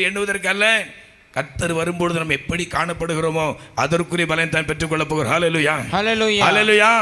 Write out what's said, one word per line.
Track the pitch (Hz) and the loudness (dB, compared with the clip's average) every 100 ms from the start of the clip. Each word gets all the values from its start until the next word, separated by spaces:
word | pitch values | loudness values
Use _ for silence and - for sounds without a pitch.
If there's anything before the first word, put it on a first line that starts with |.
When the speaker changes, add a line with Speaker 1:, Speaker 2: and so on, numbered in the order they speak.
| 185 | -2
Speaker 1:
எண்ணுவதற்கல்ல, | 202 202 196 185 196 214 220 165 - - _ _ | 0 -2 -2 -2 0 2 0 -2 -14 -20 _ _
கர்த்தர் | 131 147 - 170 | -8 -8 -4 -2
வரும்பொழுது | 160 170 170 175 165 | -2 -2 -2 -2 -2
நம்ம | 156 | -2
எப்படி | 139 - 170 170 | -2 -2 -4 -4
காணப்படுகிறோமோ | 151 170 165 165 160 160 156 151 - - - | -4 -4 -4 -4 -2 -2 -2 -4 -6 -8 -4
அதற்குரிய | 139 170 170 175 160 | 0 0 0 -2 0
பலன் | 160 160 | 0 0
தான் | 160 151 | -2 -2
பெற்றுக்கொள்ளப் | 151 160 160 151 | -4 -2 -2 -2
போகிறோம். | 156 120 | -2 0
ஹல்லேலூயா. | 165 170 165 147 151 120 180 | 2 2 2 0 0 -2 -2
Speaker 2:
ஹல்லேலூயா. | 220 220 220 208 175 | 0 0 2 2 4
Speaker 1:
ஹல்லேலூயா. | 208 214 214 220 226 | 4 4 6 6 4